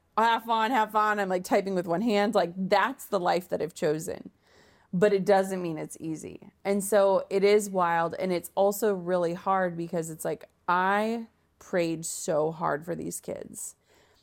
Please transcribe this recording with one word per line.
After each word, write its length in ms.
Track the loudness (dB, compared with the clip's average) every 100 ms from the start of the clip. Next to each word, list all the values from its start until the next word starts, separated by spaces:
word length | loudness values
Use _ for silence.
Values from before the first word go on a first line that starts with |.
| _ 0
"Have 260 | 2 2
fun, 260 | 0 0 2
have 200 | 2 2
fun." 280 | 2 2 0
I'm, 100 | 0
like, 140 | -2
typing 320 | 0 0 2
with 120 | -2 0
one 140 | 0
hand. 340 | 2 2 4
Like, 180 | 2 0 -2
that's 480 | 0 2 2 -4
the 140 | -4 -2
life 280 | 0 0 -2
that 120 | -4
I've 120 | -4
chosen. 580 | -2 -2 -2 -6 -10 -14 _ _ _ _ _ -6
But 200 | 2 4
it 120 | 4
doesn't 360 | 4 4 2 -2
mean 160 | -4 -6
it's 200 | -8 -10
easy. 520 | -8 -8 -10 -16 -20 _
And 180 | -2 0
so 420 | 4 4 6 4 0
it 140 | 2
is 260 | 4 4 2
wild. 460 | 0 2 2 -2 -2
And 120 | -2
it's 200 | -4 -4
also 380 | 0 2 2 0
really 400 | 0 0 0 0
hard 420 | -2 -2 0 0 -4
because 320 | -6 -4 -6
it's 160 | -6
like, 200 | -6 -6 -10 _ -2
I 600 | 0 2 2 0 -4 -8 _ _ _
prayed 460 | -4 0 0 -2
so 460 | -6 -8 -2 0 0
hard 340 | 0 -2 -2
for 100 | -4
these 240 | -6 -6 -8
kids. 560 | -10 -10 -12 -14 -16 -18 _ _ _ _